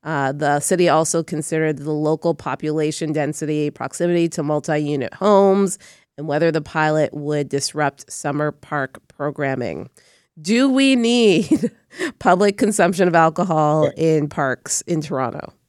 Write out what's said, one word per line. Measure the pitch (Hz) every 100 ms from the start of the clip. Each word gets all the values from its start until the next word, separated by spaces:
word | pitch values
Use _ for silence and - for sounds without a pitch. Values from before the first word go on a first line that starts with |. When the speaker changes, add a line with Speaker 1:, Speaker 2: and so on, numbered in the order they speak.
Speaker 1:
Uh, | 147 156 135
the | 143 147 143
city | - 180 175
also | 156 160 165
considered | 160 156 - 160 156 147
the | 147
local | 151 151 156 170
population | 151 143 135 151 151 151 156 156
density, | 156 143 151 151 151 147
proximity | - 131 - 175 175 170
to | -
multi-unit | 147 151 - 151 147 143 120
homes, | - 202 202 196 196 196 - - - _ -
and | 151
whether | 147 165
the | 156
pilot | 151 160 156 156 147
would | 147 147 151 139
disrupt | 139 - 151 147 - -
summer | - 147 143 151
park | 147 - 147 135 - _
programming. | _ 147 147 139 131 117 76 - _ _ _ _ -
Do | 156 226 269
we | 262 269
need | 262 233 240 220 185 196 311 - _ _ -
<laughs> | 339 -
public | - 180 202 202
consumption | 208 202 175 175 180
of | 165
alcohol | 165 160 180 156 151 156 151 -
Speaker 2:
Yeah. |
Speaker 1:
in | 160 156 147
parks | - 139 127 - -
in | - 165
Toronto? | 147 139 123 - - _